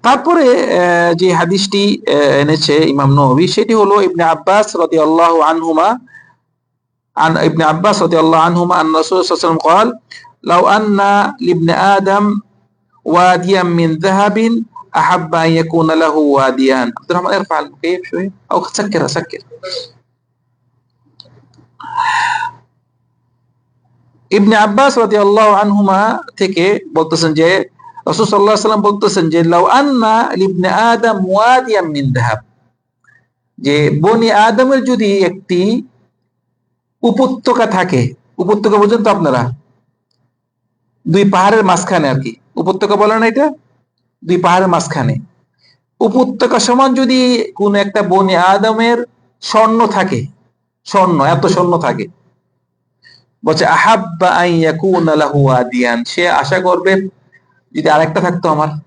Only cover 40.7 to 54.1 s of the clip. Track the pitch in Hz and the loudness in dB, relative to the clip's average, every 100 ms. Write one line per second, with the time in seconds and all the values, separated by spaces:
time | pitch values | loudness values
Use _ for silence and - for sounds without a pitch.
40.7 | _ _ _ - 180 196 190 196 220 190 | _ _ _ -2 2 2 2 2 2 2
41.7 | - - 185 143 135 131 113 _ - 170 | 0 0 -2 0 -2 -6 -12 _ -6 -4
42.7 | 185 208 202 208 220 226 226 294 277 _ | -2 -2 0 2 2 0 0 -2 -4 _
43.7 | _ _ _ _ _ 165 180 180 180 190 | _ _ _ _ _ -4 0 2 2 2
44.7 | 165 143 151 131 - - _ _ _ _ | 0 -2 -4 -4 -4 -10 _ _ _ _
45.7 | _ _ _ 220 247 254 - 247 240 - | _ _ _ -2 0 -2 -2 -2 0 0
46.7 | 247 269 254 254 254 254 247 - - 202 | 0 2 0 0 2 2 0 -4 -4 -2
47.7 | 202 202 208 180 190 190 175 180 196 214 | 0 -2 -2 0 0 2 2 2 2 0
48.7 | 220 226 233 240 _ _ _ - 214 220 | 0 0 -2 -4 _ _ _ -2 2 2
49.7 | 226 226 202 185 120 135 _ _ _ _ | 2 0 0 -2 -4 -8 _ _ _ _
50.7 | _ - 196 180 160 139 170 247 180 180 | _ -4 0 2 2 0 0 0 0 0
51.7 | 170 151 110 98 _ _ _ _ _ _ | 0 -2 -4 -10 _ _ _ _ _ _
52.7 | _ _ _ _ _ _ _ 156 160 - | _ _ _ _ _ _ _ -4 0 0
53.7 | 156 - 220 180 | 2 2 0 -2